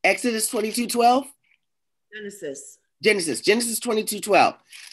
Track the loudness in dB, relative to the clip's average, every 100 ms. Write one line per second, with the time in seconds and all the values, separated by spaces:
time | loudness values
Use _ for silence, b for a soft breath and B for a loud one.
0 | 2 0 -2 -2 -4 -4 -4 -4 -4 2
1 | 4 4 -2 _ _ _ _ _ _ _
2 | _ -14 -14 -12 -12 -12 -16 -20 _ _
3 | 0 0 0 -2 2 2 0 -4 -2 -2
4 | -4 -8 2 4 4 0 B B B